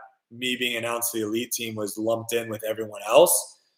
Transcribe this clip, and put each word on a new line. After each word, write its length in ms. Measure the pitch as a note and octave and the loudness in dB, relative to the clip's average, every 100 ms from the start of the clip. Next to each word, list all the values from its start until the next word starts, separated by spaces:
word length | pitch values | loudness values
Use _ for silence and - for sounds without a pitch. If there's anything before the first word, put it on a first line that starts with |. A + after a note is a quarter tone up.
| - _ _ | -12 _ _
me 240 | A#2 B2+ B2 | -6 -4 -2
being 180 | B2 A#2 | -2 -2
announced 340 | A#2 A#2 A2+ | -2 -2 -2
to 80 | A2+ | -2
the 60 | G#2+ | -2
elite 260 | A2+ B2 | -2 -2
team 220 | - A2+ | -6 -6
was 240 | A2 G2+ A2 | -4 -6 -2
lumped 360 | A2 A#2 A2+ | -2 -2 -2
in 160 | A#2 A2+ | -4 -2
with 140 | G#2 | -4
everyone 380 | G#2+ A2 G#2+ G#2 G2+ | -4 -4 -6 -8 4
else. 500 | C3 F3+ - - - _ | 8 8 6 -2 -12 _